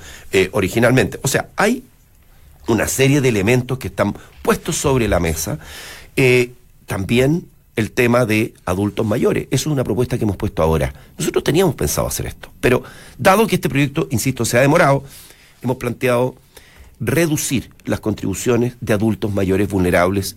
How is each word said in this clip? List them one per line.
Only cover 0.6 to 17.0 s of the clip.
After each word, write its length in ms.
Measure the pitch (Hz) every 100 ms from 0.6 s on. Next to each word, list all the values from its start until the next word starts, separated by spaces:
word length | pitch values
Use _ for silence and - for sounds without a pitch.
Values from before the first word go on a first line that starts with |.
| 92 113 117 127 95 -
O 60 | 139
sea, 200 | - - -
hay 260 | 208 247 - _ _ _ _ - - - -
una 200 | 107 80
serie 320 | - 135 143
de 80 | 131
elementos 500 | 107 98 127 123 131
que 100 | -
están 260 | - 101 - - -
puestos 340 | - 220 - 156
sobre 320 | 151 131 107
la 120 | 92
mesa. 380 | 85 82 104 156 - - - - - -
Eh, 360 | 131 123 123 - _ _ -
también 640 | 104 95 120 135 170 - - _ -
el 160 | 104
tema 320 | - 120 120 113
de 260 | 107 - - -
adultos 380 | 90 104 - 110
mayores. 380 | 117 202 - -
Eso 180 | 135 160
es 40 |
una 120 | 139
propuesta 320 | 123 107 123 117
que 60 |
hemos 120 | 110 90
puesto 260 | 101 -
ahora. 300 | 80 80 69 - - -
Nosotros 260 | - -
teníamos 300 | - 147 185
pensado 320 | - 73 - 60
hacer 200 | - 65
esto, 240 | - - -
pero 220 | 123 123 - - - -
dado 280 | 190 196 226
que 80 | 185
este 120 | 160
proyecto, 380 | 135 143 160 -
insisto, 340 | 107 139 127
se 140 | 113 120
ha 40 |
demorado, 420 | 139 170 151 139 135 - - - - _
hemos 140 | 123 127
planteado 580 | 123 123 127 120 127 - _ - - - - -